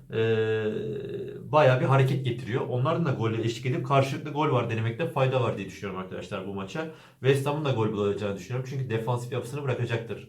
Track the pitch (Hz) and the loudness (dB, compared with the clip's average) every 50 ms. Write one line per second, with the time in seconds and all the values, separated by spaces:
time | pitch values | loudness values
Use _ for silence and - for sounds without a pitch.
0 | - - 113 113 113 113 110 110 110 110 110 110 107 107 110 - - - - - | -12 -4 0 2 2 4 4 4 2 2 2 0 0 0 -2 -2 -4 -4 -6 -6
1 | - - - - - - - - - - 147 151 139 127 127 127 131 127 135 135 | -6 -6 -8 -8 -8 -8 -10 -12 -4 2 4 6 8 8 6 6 4 4 6 6
2 | 131 131 131 131 - 123 - - - 101 117 147 - 131 123 123 131 160 170 170 | 6 4 2 0 0 -2 -2 -2 -2 -2 -2 -2 -2 -2 0 0 2 2 2 2
3 | 170 135 110 101 113 107 107 113 113 117 - - - 127 143 170 - - 139 - | 2 0 0 2 0 0 0 0 0 -2 -2 -2 -2 -2 -2 -2 0 2 4 4
4 | - - 156 151 - 151 139 147 156 151 131 117 107 98 110 113 110 113 110 - | 4 4 0 -4 -6 -4 -2 0 2 2 4 2 2 0 0 0 0 -2 -2 -2
5 | 165 165 - 135 131 127 131 127 117 107 95 101 95 - - - 101 98 92 92 | -4 -2 0 2 2 2 2 2 2 0 0 -2 -6 -8 -10 -8 -8 -6 -6 -6
6 | 92 - 98 92 87 - 104 95 92 101 98 98 98 95 - 156 160 165 - - | -8 -8 -8 -10 -8 -8 -8 -8 -6 -6 -6 -8 -8 -6 -6 -6 -6 -8 -10 -14
7 | - - - _ 123 131 139 131 - 147 147 156 151 135 117 110 110 101 90 101 | -20 -20 -12 _ 2 2 4 4 2 0 -2 0 0 0 0 2 0 0 0 0
8 | 104 101 98 98 104 101 95 90 87 - 120 131 127 - 147 131 - 104 110 110 | 0 0 0 0 -2 -4 -4 -6 -6 -6 -6 -6 -6 -6 -6 -6 -4 -2 -2 -2
9 | - 127 120 117 - - 131 123 - - 143 147 139 131 123 - 120 - 113 110 | 0 -2 -2 -2 -4 -4 -6 -6 -6 -6 -6 -4 -2 -2 -2 -2 -2 -2 -2 -2
10 | - - 101 90 - | -4 -6 -10 -10 -10